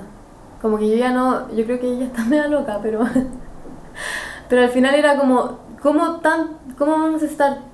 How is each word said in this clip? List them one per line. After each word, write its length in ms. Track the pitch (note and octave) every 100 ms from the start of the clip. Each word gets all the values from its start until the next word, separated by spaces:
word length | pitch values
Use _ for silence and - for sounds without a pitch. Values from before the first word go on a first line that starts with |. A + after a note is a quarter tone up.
| - - - - - -
Como 160 | A3+ G#3+
que 120 | G#3+
yo 60 | A3+
ya 160 | B3+
no, 380 | B3+ B3+ - - A3
yo 100 | A3+
creo 140 | B3
que 80 | B3+
ella 180 | B3 B3+
está 180 | A#3
<laughs> 20 | A3+
media 220 | D4+ D4
loca, 320 | D4 A#3 G#3
pero, 200 | G#3+ A3
<laughs> 1500 | A#3+ C4 - - - - - - - - - - - - -
pero 120 | B3
al 60 | B3
final 260 | B3+ B3+ C#4+
era 220 | D4 C#4
como, 420 | C4+ B3 A#3+ - - -
¿cómo 360 | C#4 D4+ E4 E4
tan, 380 | D#4+ E4 D#4+ - C4 -
cómo 140 | C#4+
vamos 280 | D#4 D#4+ D#4
a 20 | D4
estar 340 | D4+ C#4+ C#4 -